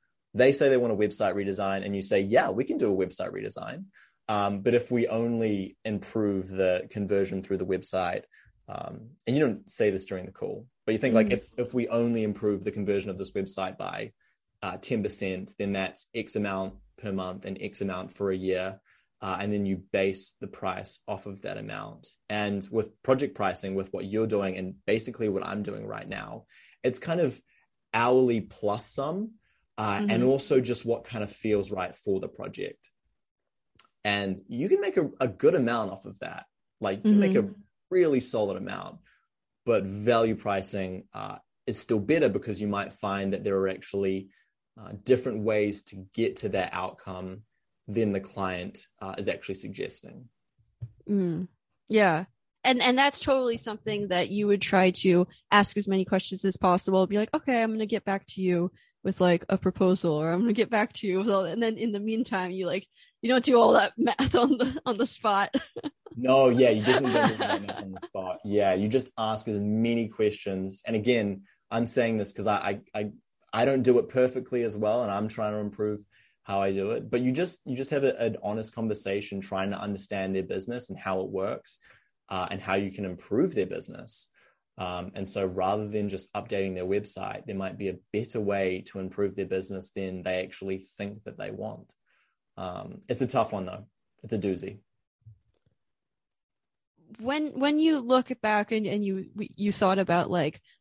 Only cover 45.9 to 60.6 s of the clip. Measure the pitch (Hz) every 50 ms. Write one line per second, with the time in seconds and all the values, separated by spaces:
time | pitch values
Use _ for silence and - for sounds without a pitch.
45.9 | - 98 95 95 _ - 113 101 - - - 104 95 98 92 - - 90 92 92
46.9 | - - - - 92 92 92 92 92 104 110 _ _ _ _ _ _ _ _ -
47.9 | 101 117 113 104 98 95 98 - - 107 98 92 92 87 90 - - - - -
48.9 | _ _ 101 95 95 - 101 98 87 - - - 98 - - 104 98 - - -
49.9 | - - - - - - 127 - _ _ _ _ _ _ _ _ _ _ - -
50.9 | - _ _ - 208 202 185 175 165 160 180 180 - _ _ _ _ _ _ _
51.9 | 214 214 208 185 165 156 185 - _ _ _ _ _ _ _ - 262 247 - 254
52.9 | 247 254 277 285 277 - - - 269 269 254 240 233 233 - 233 214 220 - 220
53.9 | 214 208 208 196 180 175 170 - 196 208 208 202 202 196 - - - 190 185 185
54.9 | 180 - - 190 175 175 180 - - _ _ _ - 208 202 - - 208 202 202
55.9 | 190 190 185 - - 190 - - 196 190 - 196 185 - - 185 180 190 - -
56.9 | 190 190 190 175 196 208 214 - - 311 - - 254 233 226 220 220 220 220 208
57.9 | 226 202 - - 196 196 - - - - 185 185 180 170 175 180 - _ _ _
58.9 | _ _ _ 190 185 - 180 180 175 170 - - 196 190 - 190 180 - 196 185
59.9 | 185 190 - 175 151 151 156 165 170 180 226 240 233 233